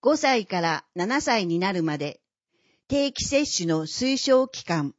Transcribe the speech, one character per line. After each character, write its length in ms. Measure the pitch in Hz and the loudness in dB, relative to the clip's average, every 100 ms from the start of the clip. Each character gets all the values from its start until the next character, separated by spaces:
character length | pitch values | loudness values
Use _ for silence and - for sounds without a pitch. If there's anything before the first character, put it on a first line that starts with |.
五 160 | 262 302 | 2 2
歳 280 | 277 254 190 | 2 0 0
か 160 | 180 | -2
ら 240 | 165 156 _ | 0 -2 _
七 260 | - 185 277 | -6 -2 -2
歳 280 | 294 233 175 | 0 0 0
に 100 | 170 | 0
な 160 | 185 | 0
る 80 | 185 | 0
ま 160 | 160 147 | -2 -2
で、 240 | 147 - _ _ _ _ _ _ _ | -6 -10 _ _ _ _ _ _ _
定 240 | 285 285 | 0 0
期 140 | 277 - | -2 0
接 180 | 277 | 0
種 220 | 294 - 170 | 0 -2 0
の 220 | 160 156 | -2 -2
推 300 | - 254 269 | -2 -2 0
奨 300 | - 262 262 | 4 4 4
期 160 | - | -4
間。 300 | - 165 143 | -4 -2 -2